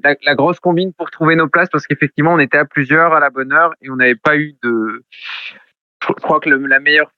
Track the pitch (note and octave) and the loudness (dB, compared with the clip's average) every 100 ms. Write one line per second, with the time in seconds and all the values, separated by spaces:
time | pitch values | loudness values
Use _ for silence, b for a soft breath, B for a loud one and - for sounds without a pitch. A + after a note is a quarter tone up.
0 | C#3+ C#3+ C#3+ C#3+ E3+ E3+ F3+ E3+ F#3 - | -2 0 -2 0 0 0 -2 0 -2 -8
1 | E3 - D#3 E3 D3+ E3+ F#3 D3+ - C#3+ | -12 -2 2 2 2 0 0 -4 -4 -4
2 | D3 - D#3 E3+ C3 D3 D3+ D3+ C3 D#3 | -4 -2 0 2 2 0 0 -2 0 2
3 | E3+ D#3+ C#3+ C3 C3 D3+ E3 - C3+ C3 | 2 2 0 -2 -2 0 0 -2 -10 0
4 | B2+ A#2+ D3+ D3+ D3+ C#3 A#2+ A2+ A2 B2 | 0 2 0 0 -2 -6 -4 -2 -4 -8
5 | _ B B B B B B _ _ - | _ B B B B B B _ _ -10
6 | - - - D#3 D#3 C3+ C#3 C3+ D3 D3+ | -6 -6 -2 -2 2 0 2 0 2 0
7 | D3+ | 0